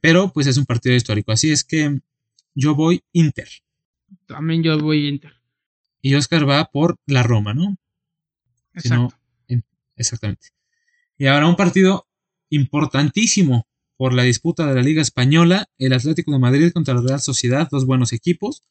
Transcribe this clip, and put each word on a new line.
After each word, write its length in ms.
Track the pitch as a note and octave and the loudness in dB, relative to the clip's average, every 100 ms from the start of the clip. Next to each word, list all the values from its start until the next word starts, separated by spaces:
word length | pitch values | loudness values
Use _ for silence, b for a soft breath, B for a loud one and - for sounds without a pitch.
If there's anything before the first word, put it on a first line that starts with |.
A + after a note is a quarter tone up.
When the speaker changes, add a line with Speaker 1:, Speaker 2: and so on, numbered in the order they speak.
Speaker 1:
Pero, 320 | D#3 E3+ G3 | 4 4 2
pues, 140 | D#3 C#3+ | -2 0
es 100 | C3 | 0
un 100 | C3+ | -2
partido 280 | A#2 B2+ | -2 2
histórico. 380 | B2 A#2+ G#2 G#2 | 0 0 -4 -2
Así 180 | A2 D#3 | -2 0
es 140 | D3 | -2
que 360 | - D#3 D3+ C#3+ _ _ _ _ _ | -2 -2 -2 -4 _ _ _ _ _
yo 200 | - C#3+ | -2 0
voy 280 | D3+ D#3+ F3 _ | 2 2 0 _
Inter. 360 | F3 D#3 - - - _ _ _ _ _ - _ | 0 0 0 -14 -20 _ _ _ _ _ -20 _
Speaker 2:
También 360 | - D#3 E3 | -10 -4 -2
yo 160 | D#3+ D#3 | 0 0
voy 300 | D3+ D3+ D3 | 0 0 -2
Inter. 260 | C#3+ - _ _ _ _ _ _ _ | -6 -12 _ _ _ _ _ _ _
Speaker 1:
Y 140 | C3+ | 0
Oscar 340 | C#3 C#3 E3+ C#3+ | 0 2 0 2
va 160 | C#3 D#3+ | 0 -2
por 260 | C#3 D#3+ - - | 0 -2 -2 -2
la 160 | C3+ | 0
Roma, 320 | A#2 A2+ G#2 | 2 0 0
¿no? 220 | G#2 F#3+ G3 _ _ _ _ _ _ _ _ _ F3+ | -4 -4 -4 _ _ _ _ _ _ _ _ _ -10
Si 120 | B2+ | -2
no, 160 | A#2+ B2 | -2 -2
Speaker 2:
Exacto. 140 | _ _ _ _ | _ _ _ _
Speaker 1:
en, 160 | A#2+ - _ _ _ | -6 -6 _ _ _
exactamente. 520 | A#2 A#2 G#2 - _ _ _ _ _ _ _ _ | -8 -6 -10 -10 _ _ _ _ _ _ _ _
Y 80 | C#3 | 0
ahora 200 | C#3 D#3 | 2 2
un 100 | F3 | 2
partido 520 | F#3+ F#3 F#3+ G3 _ _ _ _ _ | 2 4 2 2 _ _ _ _ _
importantísimo 1160 | D3+ C3 D3 D3 C3 D3+ G3+ A3+ - E3 A#2+ - _ _ _ | -2 -2 -2 -2 0 -2 0 0 2 2 0 -2 _ _ _
por 160 | C3 | -2
la 100 | B2 | 2
disputa 420 | B2 A#2+ D#3+ E3+ D#3 | 2 0 -4 -4 -2
de 80 | |
la 80 | C3 | 0
Liga 180 | B2+ D#3 | 0 0
Española, 680 | D3 - B2+ D#3+ E3+ F#3+ G#3 _ | -2 0 2 4 4 2 -2 _
el 140 | C3 | -2
Atlético 400 | B2+ C3 D#3 E3 | 0 0 -4 -2
de 80 | C#3 | 0
Madrid 320 | B2 C3+ E3 | 2 4 2
contra 220 | E3+ C#3 | 0 -2
la 80 | B2 | 0
Real 180 | B2 C3+ | 0 -2
Sociedad, 480 | - C3 B2 C3 D#3 | -4 -4 -2 -2 -2
dos 160 | C#3 C3 | -2 -2
buenos 260 | C3 B2 | 0 0
equipos. 500 | A#2 - E3+ G#3 D4+ _ | -2 -4 -4 -4 -10 _